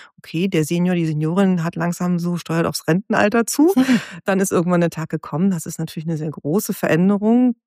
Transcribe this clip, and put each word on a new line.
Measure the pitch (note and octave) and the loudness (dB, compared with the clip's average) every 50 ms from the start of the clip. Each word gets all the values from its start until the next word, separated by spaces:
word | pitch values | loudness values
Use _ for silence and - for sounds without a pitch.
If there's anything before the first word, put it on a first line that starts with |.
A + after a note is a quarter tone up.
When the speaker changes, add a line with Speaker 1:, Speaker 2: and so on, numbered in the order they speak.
| - - _ - | -20 -20 _ -20
Speaker 1:
okay, | - - - D#3+ F#3 G3 | -16 -8 -4 -2 -2 0
der | F#3 D#3+ D3+ | 2 0 0
Senior, | - F3 F3 F3 F3+ F3+ | 2 0 0 2 2 2
die | F3 E3 | 0 0
Seniorin | D#3 D#3 D3+ D#3 D#3 E3+ G3 G3 F#3+ F#3 E3+ D#3+ | 0 0 -2 -2 0 2 2 2 2 2 0 -2
hat | E3+ - | -4 -4
langsam | E3 E3 F3 F3 - F3+ F3+ F3+ E3+ | -2 -4 -4 -2 -2 -2 -2 0 0
so, | E3+ F3 F3 E3 | 0 -2 -4 -4
steuert | - - D#3+ E3 E3 | -4 -2 0 0 0
aufs | E3 E3 - - - | 0 -2 -4 -2 0
Rentenalter | D#3+ F#3 - - A3 - G#3 G#3 A3+ A#3 A3+ | 0 0 0 0 0 2 2 2 2 0 0
zu, | - - - D4 F4 G4 | 0 2 2 4 4 4
Speaker 2:
<laughs> | B3+ C4 C4 B3 F#3+ - - F#3 E3+ - | 2 2 4 2 0 0 -4 -12 -8 -4
Speaker 1:
dann | - F#3+ F#3+ | -2 0 0
ist | G3 - | 0 0
irgendwann | F#3+ F#3 E3 F3+ F3+ F3 | 0 0 2 2 2 2
der | E3+ E3 | 2 0
Tag | - D#3 D#3+ - | -2 -4 -6 -6
gekommen. | - D#3 - - - D3+ F#3+ G3+ | -6 -8 -8 -6 -2 0 0 0
Das | F#3 D#3+ - - | 0 -2 -6 -8
ist | - - | -8 -8
natürlich | D#3+ D#3 - E3+ D3+ E3+ | -8 -8 -8 -8 -6 -6
eine | E3 D3 | -4 -4
sehr | D#3 D#3 | -4 -6
große | C#3 - - C#3+ E3 G#3+ - - F#3+ | -8 -8 -6 -2 -2 -2 -2 -4 -6
Veränderung. | - - - D#3 E3 F3+ G3 G3+ G3 G#3 A3 A#3 B3 B3+ B3 A#3 - _ | -4 0 0 2 2 4 2 2 2 2 2 2 4 4 2 0 -2 _